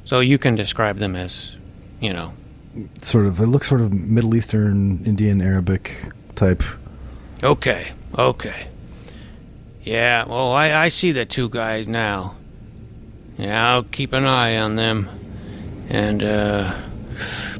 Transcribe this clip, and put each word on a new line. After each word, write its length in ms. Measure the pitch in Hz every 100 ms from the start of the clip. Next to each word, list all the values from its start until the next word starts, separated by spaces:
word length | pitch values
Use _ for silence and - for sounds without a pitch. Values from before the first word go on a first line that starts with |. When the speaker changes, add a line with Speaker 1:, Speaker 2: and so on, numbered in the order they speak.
Speaker 1:
So 160 | - 127
you 180 | 127 139
can 160 | 131
describe 440 | 107 98 - 107 98
them 180 | 101 90
as, 400 | 90 - - - - - - -
you 120 | 107
know. 220 | 87 82 - - - - 113 101 -
Speaker 2:
Sort 240 | - 113 101
of, 120 | 90
they 80 | 113
look 180 | 139
sort 160 | - 127
of 120 | 110
Middle 440 | 95 92 113 113 117
Eastern, 640 | - 110 104 98 98 90
Indian, 360 | 107 101 107 98
Arabic 540 | 95 95 90 95 - - - - - -
type. 260 | 95 92 - - - - - - - -
Speaker 1:
Okay, 480 | 131 147 131 87 - - - -
okay. 520 | 127 - 104 - - - - - - - - - - - - -
Yeah, 420 | 107 113 120 117 113
well, 260 | 120 127
I, 200 | 135 156
I 160 | 151 165
see 220 | - 180
the 120 | 135
two 240 | 113 135 117
guys 400 | 117 110 110 107
now. 480 | 117 107 98 92 - - - - - - - - - - -
Yeah, 340 | 101 110 117
I'll 80 | 123
keep 300 | - - 131
an 140 | 131 135
eye 320 | 127 117 110
on 180 | 107 110
them. 320 | 113 110 95 - - - - - - - -
And, 340 | 110 104 104
uh, 560 | 104 104 104 104 92 - - - - - - - -